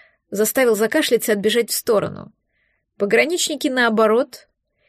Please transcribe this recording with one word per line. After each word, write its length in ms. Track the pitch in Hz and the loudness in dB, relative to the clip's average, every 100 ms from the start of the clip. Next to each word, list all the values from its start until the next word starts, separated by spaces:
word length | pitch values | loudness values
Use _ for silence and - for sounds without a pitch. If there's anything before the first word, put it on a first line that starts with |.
| _ _ - | _ _ -6
заставил 460 | 202 214 - 247 208 | -2 0 2 2 2
закашляться 560 | 185 311 - 233 - | 0 0 0 0 0
и 20 | |
отбежать 360 | 208 214 233 226 | 0 0 0 -2
в 40 | |
сторону. 580 | - - 208 160 50 - _ _ _ _ _ _ - | -4 0 0 -2 -8 -18 _ _ _ _ _ _ -6
Пограничники, 720 | 202 226 285 349 - 294 294 | 0 2 2 0 -4 -2 -2
наоборот, 800 | 254 233 220 220 226 294 - _ _ _ _ | 0 0 2 2 2 -2 -8 _ _ _ _